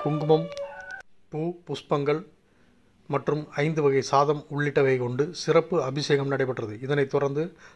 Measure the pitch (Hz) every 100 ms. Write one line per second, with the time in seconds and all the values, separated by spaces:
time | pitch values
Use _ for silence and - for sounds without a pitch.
0 | 147 151 151 160 165 - - - - -
1 | - - _ 151 165 175 - 139 - 147
2 | 143 156 - _ _ _ _ _ _ _
3 | - 139 139 151 147 147 151 156 143 135
4 | 123 139 143 151 - 143 147 143 135 127
5 | 123 123 160 160 160 160 165 170 131 139
6 | 143 139 139 135 127 120 110 107 131 143
7 | 139 139 139 143 180 - -